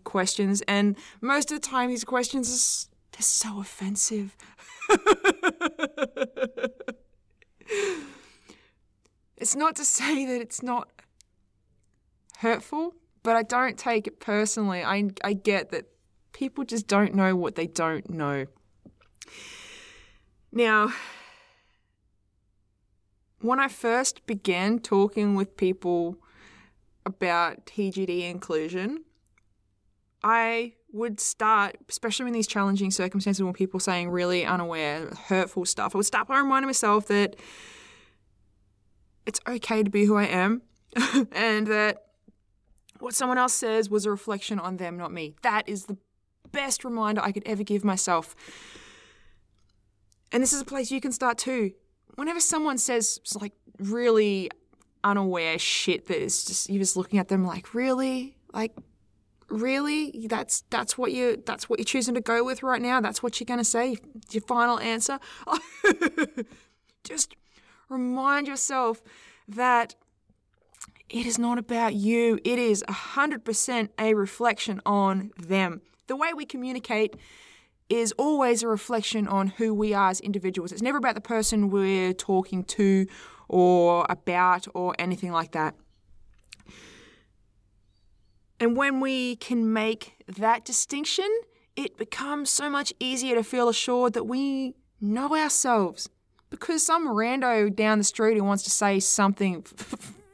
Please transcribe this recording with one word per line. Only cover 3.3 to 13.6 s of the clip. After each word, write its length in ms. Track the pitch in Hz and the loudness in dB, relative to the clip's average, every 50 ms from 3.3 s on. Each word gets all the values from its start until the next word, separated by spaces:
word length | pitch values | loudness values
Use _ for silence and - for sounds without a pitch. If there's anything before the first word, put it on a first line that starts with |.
| - - - 220 208 202 | 0 0 -2 -4 -6 -10
offensive. 760 | 196 - - - 196 190 208 202 - - 220 208 202 196 - - - - - - - - - - - - | -10 -10 -10 -8 -6 -4 -2 -2 -2 -2 -2 -4 -6 -6 -10 -16 -20 -20 -20 -20 -20 -20 -18 -4 2 2
<laughs> 80 | 415 - - 427 - - - 392 - - - 359 - - - 302 - - 311 - - 294 277 269 - 277 269 254 - - 262 254 - 247 254 247 - - - - 226 - _ _ _ _ _ _ _ _ _ _ _ _ - - 427 403 403 392 359 311 285 277 269 - - - - _ _ - - _ _ _ _ _ _ _ _ _ _ _ _ _ _ _ _ - 226 | 2 4 6 4 4 4 4 2 2 2 0 -2 -2 0 -2 -4 -4 -4 -6 -6 -4 -4 -6 -4 -4 -4 -6 -4 -4 -4 -6 -6 -4 -6 -6 -6 -6 -10 -12 -14 -14 -14 _ _ _ _ _ _ _ _ _ _ _ _ -10 -6 -4 -2 -2 -2 -4 -6 -10 -14 -18 -20 -20 -20 -20 _ _ -20 -20 _ _ _ _ _ _ _ _ _ _ _ _ _ _ _ _ -4 -2
It's 140 | - - 277 | -2 0 0
not 180 | 302 320 311 | 0 0 0
to 80 | 294 294 | 0 0
say 420 | 269 - - 254 285 311 269 277 | 0 0 0 0 0 0 0 0
that 140 | 254 247 240 | -2 -4 -4
it's 240 | 233 226 - - - | -6 -8 -10 -8 -6
not 240 | 247 247 240 - - _ - - _ _ - _ _ _ _ _ _ _ _ _ _ _ _ _ _ _ _ _ _ _ _ _ _ - - | -4 -4 -4 -4 -8 _ -20 -20 _ _ -20 _ _ _ _ _ _ _ _ _ _ _ _ _ _ _ _ _ _ _ _ _ _ -10 -4
hurtful, 580 | - 226 233 - - - 285 302 330 349 - _ _ _ _ _ - | -2 0 0 -2 -4 -6 -6 -6 -6 -6 -8 _ _ _ _ _ 0
but 120 | 233 226 | 2 2
I 80 | 226 226 | 2 2
don't 340 | 220 247 247 | 0 0 0